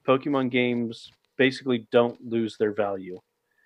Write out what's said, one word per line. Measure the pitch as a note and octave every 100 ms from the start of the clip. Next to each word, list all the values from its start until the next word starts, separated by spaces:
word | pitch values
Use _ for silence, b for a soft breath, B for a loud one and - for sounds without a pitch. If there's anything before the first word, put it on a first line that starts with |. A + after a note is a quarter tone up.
| -
Pokemon | C3 D3 C#3 C3
games | B2 B2 A#2+ A#2 A#2 - _ _ -
basically | C3 C3 C3+ B2 A2
don't | B2 A#2+ -
lose | B2 A#2 A2+ -
their | G#2+
value. | G#2 G2+ G2 F#2 F2+ - _ _ _